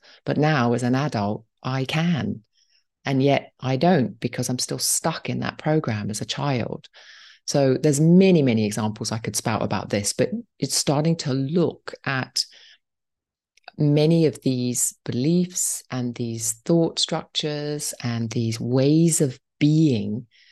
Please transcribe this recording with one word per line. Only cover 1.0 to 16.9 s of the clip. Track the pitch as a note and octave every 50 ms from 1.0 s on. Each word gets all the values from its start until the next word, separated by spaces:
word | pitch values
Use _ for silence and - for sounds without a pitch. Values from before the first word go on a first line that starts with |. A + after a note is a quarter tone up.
| D3 D3+ - A2 G2+ G2+ G#2+ A2 - _ _ _
I | - C3 C3 C3 C3+
can. | - - D#3 E3+ F3 E3+ A#2+ G#2 G2+ G#2 A2 - _ _ _ _ _ _ _ _ _ _ _ -
And | C3+ C#3 C3
yet | C3+ C#3 C3+ C3 - - _ _
I | - B2+ C3+
don't | C3 E3 F3 F#3+ C#3+ A2+ G2+ A2 -
because | - B2 - - A#2+ -
I'm | B2+ B2
still | - - C#3 C3
stuck | - - - - - E3 D#3 - - -
in | B2 B2
that | B2+ - - -
program | - D#3 D#3 D#3 D#3 B2+ G#2+ G#2 G#2 -
as | G#2+ -
a | -
child." | - - C#3 C#3 C#3+ C3+ A#2 - - - - - - _ - - - - - - - - _ _
So | - - C#3+ C#3 C3 C3
there's | C3 - D3+ C#3 C#3+
many, | D#3+ E3 F3 F#3 F#3+ F#3+ F3+ D#3+
many | C#3 B2+ A2+ A2 G#2+
examples | G#2 - A#2+ G#2+ G#2+ G#2+ - A#2 -
I | A2 A2
could | - A#2 G#2+
spout | - - A#2+ G#2+ -
about | A2+ G#2+ A2 F#2+ F#2 -
this, | G#2+ G2+ G2+ -
but | - - B2+ - G#3+ A#3 - _ _ -
it's | C#3+ C3 -
starting | - - E3 C#3 D3 D3+ E3 E3 E3
to | - C#3+
look | B2+ C3+ C3+ C3+ E3+ F3+ D#3+ - - - _ - - - -
at | C#3 C3+ C3 B2+ - - - - - - - - - - _ _ _ _ _ _ _ _ _ _ _ _ _ _ _ _ _ _ - - -
many | D3+ D3 D3 D3+ D3+ D#3+ E3+ E3 D#3+
of | C#3+ - -
these | - C3 C3 B2 B2 B2 B2 - - - - _ -
beliefs | - A#2 A#2+ C3+ D#3 F3 F3+ F3+ F3+ F3+ - - - - - - -
and | B2+ B2+ B2 B2 A#2
these | - A#2+ A#2 A2+ A2+ A2+ - - - -
thought | - E3+ E3+ E3 D#3+